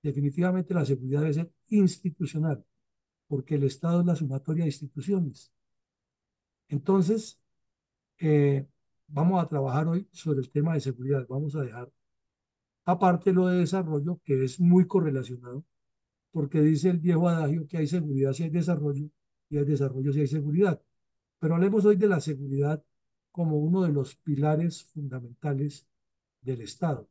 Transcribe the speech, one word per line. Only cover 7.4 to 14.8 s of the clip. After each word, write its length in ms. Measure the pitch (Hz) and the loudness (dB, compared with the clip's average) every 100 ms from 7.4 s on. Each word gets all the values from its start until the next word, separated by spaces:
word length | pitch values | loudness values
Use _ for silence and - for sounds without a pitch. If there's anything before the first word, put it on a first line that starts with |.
| _ _ _ _ _ _ _ _ | _ _ _ _ _ _ _ _
eh, 480 | 160 147 143 139 139 _ _ _ _ | 2 4 4 2 -4 _ _ _ _
vamos 340 | 147 165 190 | 0 2 2
a 60 | 160 | 0
trabajar 380 | 147 135 135 156 | -2 -2 -2 0
hoy 200 | 170 202 | -2 -6
sobre 280 | - 156 139 | -10 -4 -2
el 100 | 123 | -2
tema 240 | 147 156 | -2 0
de 60 | 160 | -2
seguridad. 460 | 135 123 127 139 123 | -4 -6 -4 -4 -2
Vamos 260 | 131 151 | -6 -4
a 80 | 151 | -6
dejar 300 | 127 117 123 _ _ _ _ _ _ _ _ _ | -8 -10 -16 _ _ _ _ _ _ _ _ _
aparte 480 | - 175 190 175 196 | -2 2 4 4 2
lo 160 | 185 180 | 4 4
de 100 | 180 | 2
desarrollo, 640 | 170 190 170 147 147 175 | 2 0 -2 -2 -4 -6
que 200 | - 135 | -2 -2
es 160 | 131 127 | -2 2
muy 260 | 175 180 | 4 6